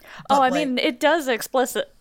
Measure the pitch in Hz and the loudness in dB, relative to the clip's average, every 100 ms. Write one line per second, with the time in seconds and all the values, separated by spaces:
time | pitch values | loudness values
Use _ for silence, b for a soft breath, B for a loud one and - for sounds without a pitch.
0 | B B B 277 254 277 285 247 311 240 | B B B 2 4 2 -2 -2 -2 0
1 | 294 330 262 226 - 262 247 214 - _ | 2 2 0 -4 -2 -2 -2 -4 -8 _